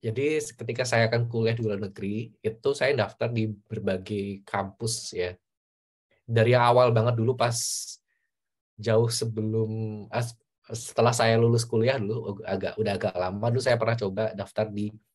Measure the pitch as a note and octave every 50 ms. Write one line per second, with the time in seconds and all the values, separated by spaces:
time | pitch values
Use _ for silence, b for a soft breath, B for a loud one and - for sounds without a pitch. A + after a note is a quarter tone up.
0 | - A#2 G#2+ A#2+ C#3 D3 D#3 D#3 D3 - - _ A#2+ A#2 B2 B2 B2+ A#2+ - A#2
1 | A#2 A2+ A#2 A#2+ A#2+ A#2 A#2 A#2 A2+ A2+ A#2 A#2 A#2 G#2+ G#2 G2 G#2 G2 - -
2 | G2+ G2 G#2 G#2+ A#2 A#2 - _ _ G#2+ - - _ C#3 C#3 - C#3 C3 C#3+ -
3 | G#2 F#2+ - _ A#2+ A#2 A#2+ A#2 A2 A2 G#2+ G2 _ _ A2+ G#2+ G2 G2+ F#2+ F#2
4 | F#2 - G#2+ G2+ G2+ G2+ G2 G2 - - - G2+ G2 G2 - _ A#2+ A2+ - -
5 | - - - F#2 F2+ F2+ F2+ _ _ _ _ _ _ _ _ _ _ _ _ _
6 | _ _ _ _ _ - A#2 A2+ A2 A#2 B2 B2 B2 A#2+ B2 B2 B2 B2 A#2 A2+
7 | A2 A#2+ A#2+ A#2 A2+ A#2 C3 B2+ B2 A#2+ A#2 A#2 - - - - - - - -
8 | _ _ _ _ _ _ _ _ _ _ _ _ _ _ _ - G#2+ A#2 A2 A2
9 | A#2 A#2 A#2 - - A#2 A2 A2 G#2+ A2 A2 A2+ A2 A2 A2 A2 A2 A2 G#2+ G#2+
10 | G2+ - - A#2 A#2+ A#2 - _ _ _ _ _ _ _ A2 A2+ - - - -
11 | A2+ A#2+ A#2+ A#2 A2+ A2+ A2+ A2+ A#2 A#2 A#2 A#2 A#2 - - A2+ A2 B2 C3 -
12 | G2+ G2+ A2+ A#2 A2 - G2+ F#2+ - - F#2+ G2 F#2+ - - - G#2+ G2+ G2+ F#2+
13 | - G2+ - F2+ F2+ F#2 F#2+ G#2 G#2+ A#2+ A#2 B2+ - B2+ A#2+ A#2 A2+ A2+ A#2 A#2
14 | G#2+ G2 F#2+ G#2 A2 A2 - G2+ G2 - - - G#2+ G#2+ G#2 G#2 - - - -
15 | _ _